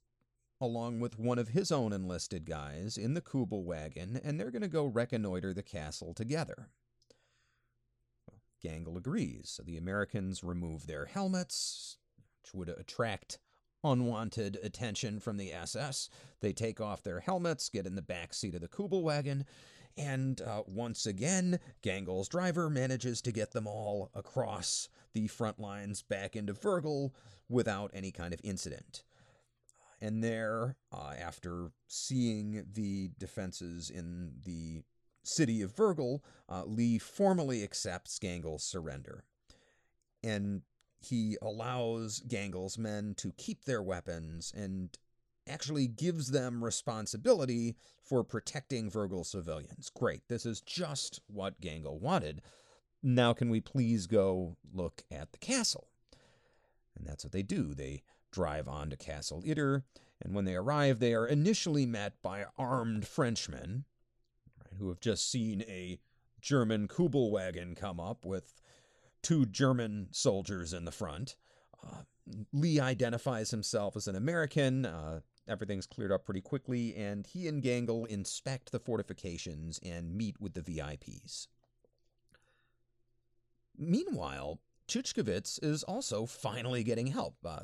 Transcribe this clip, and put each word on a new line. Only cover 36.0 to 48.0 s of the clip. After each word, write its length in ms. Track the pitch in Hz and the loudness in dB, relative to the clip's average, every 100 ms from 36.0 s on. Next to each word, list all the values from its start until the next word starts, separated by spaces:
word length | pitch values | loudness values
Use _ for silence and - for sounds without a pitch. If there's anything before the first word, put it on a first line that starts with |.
| 127 143 - - - | 0 -2 -6 -20 -10
uh, 140 | 92 - | -8 -4
Lee 320 | 110 120 113 | 2 4 4
formally 640 | - - 196 185 143 123 | 2 4 6 6 4 0
accepts 540 | 101 - 101 90 - - | -2 -4 -4 -6 -8 -6
Gangel's 460 | 95 87 80 76 | -4 -4 -4 -4
surrender. 600 | - 95 78 69 65 - - _ _ - _ _ _ _ _ _ | -4 -4 -6 -8 -10 -14 -16 _ _ -20 _ _ _ _ _ _
And 400 | 113 104 101 98 - _ _ _ | -2 0 0 -2 -6 _ _ _
he 380 | - 120 110 107 | -2 2 2 0
allows 800 | 110 107 117 127 117 113 110 107 123 | -2 -4 -2 0 0 0 -2 -6 -4
Gangel's 500 | 110 101 92 95 110 | -4 -2 -4 -4 -2
men 360 | 110 104 104 98 | -2 -2 -2 -4
to 160 | 101 - | -6 -6
keep 260 | - - | -8 -6
their 180 | - 120 | -2 -2
weapons 720 | 95 90 90 85 80 82 - - | 0 -2 -4 -6 -6 -8 -8 -6
and 420 | 101 95 92 - _ _ _ _ - | -4 -4 -6 -10 _ _ _ _ -10
actually 400 | 147 131 147 131 | -6 -2 2 2
gives 440 | 110 160 165 127 | 2 0 0 2
them 320 | 135 127 120 | 2 2 0
responsibility 1120 | 117 - - 110 104 107 226 220 131 117 117 113 - _ | 0 -2 -2 -4 -4 2 6 6 6 2 0 -2 -10 _